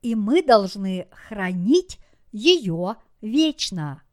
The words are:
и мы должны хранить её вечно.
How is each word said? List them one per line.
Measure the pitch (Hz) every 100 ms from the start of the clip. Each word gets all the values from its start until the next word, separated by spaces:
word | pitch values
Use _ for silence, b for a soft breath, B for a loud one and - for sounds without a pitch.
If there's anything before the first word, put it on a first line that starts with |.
и | 240 226
мы | 208 311
должны | 311 226 196 202 190 185 -
хранить | - - 214 185 180 185 330 370 - - _ _
её | 208 254 359 208 165 180 226 _ _
вечно. | 214 254 311 - - 185 151 139 _